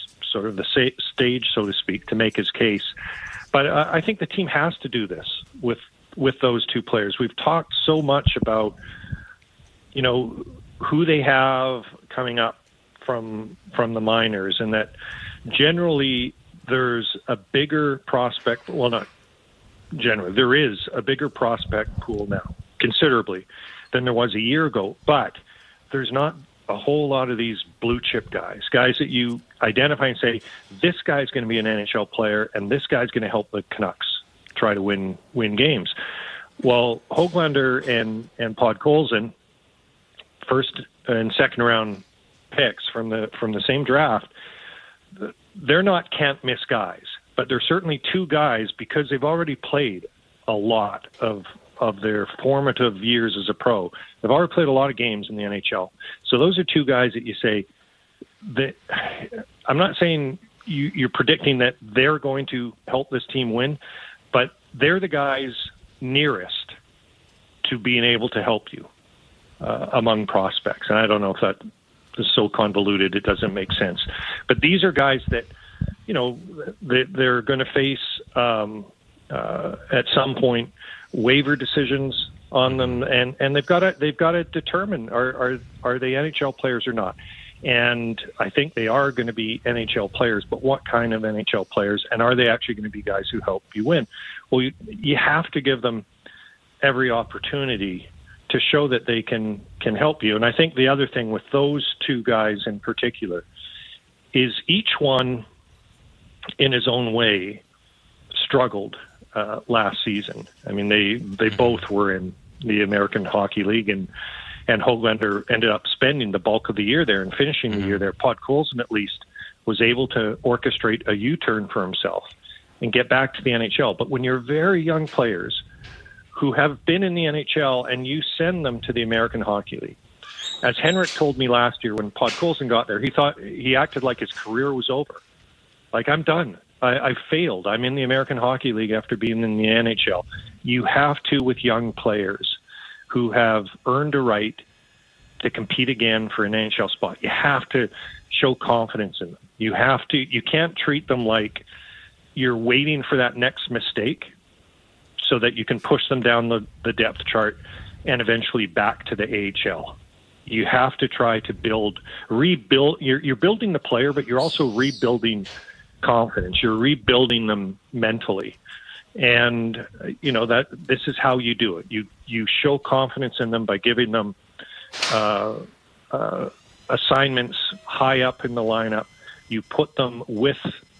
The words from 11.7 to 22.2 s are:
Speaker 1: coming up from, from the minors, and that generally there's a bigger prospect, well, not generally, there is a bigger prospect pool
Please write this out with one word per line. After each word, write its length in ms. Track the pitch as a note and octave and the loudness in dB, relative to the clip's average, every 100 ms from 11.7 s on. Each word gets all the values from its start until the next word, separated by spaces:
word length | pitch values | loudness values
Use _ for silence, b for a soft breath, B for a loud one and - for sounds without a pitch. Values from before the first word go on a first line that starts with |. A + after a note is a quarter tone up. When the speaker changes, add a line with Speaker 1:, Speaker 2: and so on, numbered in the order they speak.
| B2+ G#2 - - | -2 -8 -20 -14
Speaker 1:
coming 300 | - B2+ A#2+ | -6 -4 0
up 220 | A2+ - _ _ _ - | -2 -2 _ _ _ -12
from, 520 | - B2 A2+ G#2+ A2 - - | -6 -4 -4 -8 -10 -16 -10
from 200 | - A#2 | -2 -2
the 60 | A2+ | 0
minors, 600 | A2 A2+ A2+ G#2 F#2+ - | 2 2 2 0 -2 -2
and 120 | A2 | 0
that 200 | A2 G#2+ - B B B B B2 | 0 -2 -8 B B B B -4
generally 840 | A#2 D3 E3+ F3 D3 C3+ B2+ B2 - _ - - | 2 2 4 2 2 2 0 -2 -8 _ -14 -2
there's 480 | B2+ B2+ A#2 G#2+ - - | 0 2 0 -2 -6 -6
a 80 | |
bigger 640 | A#2 - C#3 D3+ D3+ D3 C3+ - | -6 -2 0 0 0 0 -2 -2
prospect, 640 | C3 B2 - - A#2+ - | 0 0 -2 -2 -2 -4
well, 220 | C#3+ A#2+ | 0 0
not 180 | A#2 G2+ _ _ _ _ _ - - - D#2 | 0 -4 _ _ _ _ _ -20 -20 -12 -2
generally, 360 | A#2+ G#2+ F2+ | 0 0 0
there 220 | G2+ B2+ | 2 4
is 340 | C#3 C#3 G2 - | 4 2 -2 -8
a 100 | C3 | -6
bigger 260 | G#2+ C3+ D3 | -2 -2 -2
prospect 680 | - A#2+ A2+ - G#2+ A2 - | -2 0 0 -2 -2 -2 -6
pool 300 | - G#2+ | -6 -6